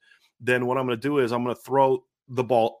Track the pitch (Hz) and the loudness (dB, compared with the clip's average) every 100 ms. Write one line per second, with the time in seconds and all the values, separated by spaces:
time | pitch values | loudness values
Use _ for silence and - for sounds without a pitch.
0 | _ _ _ _ 110 123 120 131 127 117 | _ _ _ _ -2 0 0 -2 -2 -4
1 | 139 143 120 120 123 113 - 135 135 131 | -2 0 0 -2 -4 -6 -2 2 2 2
2 | - _ _ 123 120 120 117 | -4 _ _ -6 0 2 0